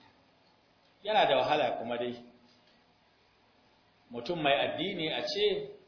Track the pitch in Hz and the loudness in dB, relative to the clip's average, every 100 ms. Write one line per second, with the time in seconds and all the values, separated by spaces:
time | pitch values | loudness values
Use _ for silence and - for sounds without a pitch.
0 | - _ _ _ _ _ _ _ _ _ | -20 _ _ _ _ _ _ _ _ _
1 | 202 214 151 131 123 151 123 - 117 120 | 0 4 6 4 4 2 2 -2 -4 -4
2 | 120 120 - - _ _ _ _ _ _ | -6 -8 -14 -20 _ _ _ _ _ _
3 | _ _ _ _ _ _ _ _ _ _ | _ _ _ _ _ _ _ _ _ _
4 | - 120 147 170 147 139 123 - 180 185 | -16 -8 -4 0 2 2 2 -2 -6 -4
5 | 156 127 - 202 208 185 - - | -4 -4 -4 0 0 0 -6 -14